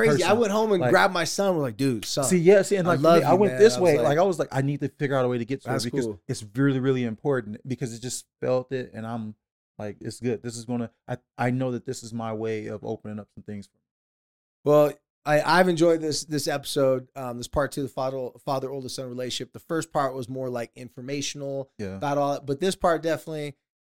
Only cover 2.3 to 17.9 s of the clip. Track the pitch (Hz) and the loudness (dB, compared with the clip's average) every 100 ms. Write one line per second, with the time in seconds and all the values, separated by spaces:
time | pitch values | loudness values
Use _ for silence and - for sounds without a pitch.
2.3 | 180 170 202 185 196 175 160 160 170 139 | 4 8 8 6 2 2 4 6 6 6
3.3 | 185 202 131 220 - 180 143 123 151 196 | 4 4 6 6 6 4 4 4 4 2
4.3 | 156 143 135 135 143 139 - 139 139 127 | 2 -2 0 0 -2 -4 -4 -2 2 2
5.3 | 123 113 135 120 131 120 139 117 98 - | 0 -4 -6 -4 -4 -2 -4 -4 -6 -8
6.3 | 123 107 120 139 135 131 127 120 107 147 | -10 -6 0 2 2 0 0 -2 -4 -2
7.3 | 131 104 107 135 127 120 113 123 - - | -2 -4 -10 -8 -6 -8 -8 -10 -10 -14
8.3 | - 127 127 127 131 120 110 113 117 107 | -8 -2 -2 -2 -8 -8 -10 -10 -8 -10
9.3 | 107 _ _ _ - 107 98 113 - 123 | -12 _ _ _ -12 -12 -10 -12 -8 -6
10.3 | 107 120 117 113 120 113 _ - 123 _ | -4 -8 -12 -6 -6 -6 _ -12 -12 _
11.3 | - 123 127 127 120 - 127 117 117 113 | -4 -2 0 -2 -4 -8 -10 -10 -8 -6
12.3 | 110 110 110 110 107 113 110 110 107 101 | -4 -4 -4 -6 -10 -8 -10 -10 -12 -14
13.3 | - - 101 - _ _ _ _ _ _ | -18 -14 -14 -14 _ _ _ _ _ _
14.3 | _ _ _ 151 151 147 - _ _ 151 | _ _ _ 4 6 6 0 _ _ 0
15.3 | 151 139 170 185 160 170 165 156 143 - | 2 4 4 4 4 4 2 0 -4 -4
16.3 | 147 156 143 - 147 135 131 127 139 127 | -4 -4 -6 -4 2 2 2 -4 -12 -10
17.3 | 120 120 151 135 147 135 | -10 -6 -2 -2 -4 -6